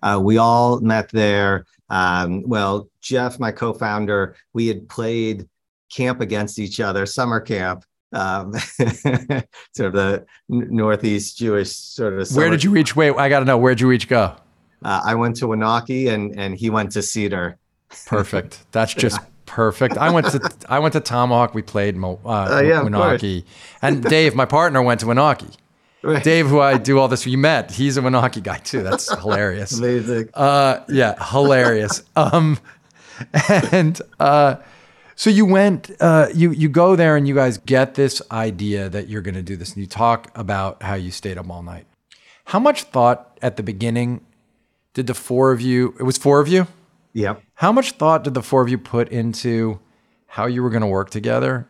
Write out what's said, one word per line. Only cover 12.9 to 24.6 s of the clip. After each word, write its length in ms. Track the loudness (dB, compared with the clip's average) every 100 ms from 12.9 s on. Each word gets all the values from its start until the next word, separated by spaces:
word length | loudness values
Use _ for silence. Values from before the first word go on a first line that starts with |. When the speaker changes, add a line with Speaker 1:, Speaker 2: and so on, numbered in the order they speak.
| 2
Speaker 2:
wait, 160 | 2 2
I 140 | 2
gotta 160 | 2 4
know, 140 | 4
where'd 200 | 4 4
you 120 | 4
each 160 | 2 2
go? 280 | 0 0 -4 _ _ _ _
Speaker 1:
Uh, 180 | -6 -4 -2
I 80 |
went 220 | 0 -2 -2
to 80 | -4
Winooki 640 | -2 0 -2 -2 -4 -2
and, 260 | -2 -4 -6
and 180 | -8 -4
he 160 | -2
went 200 | -2 -2
to 100 | -4
Cedar. 560 | -6 -4 -4 -4 -6 -10 _ _ _ -20 -6
Speaker 2:
Perfect. 580 | -4 -2 -6 -8 -16 _
That's 240 | -4 -4 -2
just 220 | -2 -2
Speaker 1:
<laughs> 40 |
Yeah. 40 | -12 _ -14
Speaker 2:
perfect. 520 | -2 -2 0 -2 0
I 120 | 0
went 160 | 2 0
to, 200 | -2 -4 -8 -4
I 120 | 0
went 140 | 0
to 60 | -2
Tomahawk. 540 | -2 0 2 2 2
We 80 | -2
played 340 | -6 -2 -2 -2
Mo-, 240 | -6 -8 -4
uh, 220 | -4 0
Speaker 1:
Oh, 100 | 2
yeah, 220 | 4 4
of 100 | 2
course. 300 | 0 2 0
Speaker 2:
Winooki. 220 | -2 -6 -8 -20 -20 -4
And 200 | -2 0
Dave, 300 | 2 4 4
my 120 | 2 2
partner, 360 | 2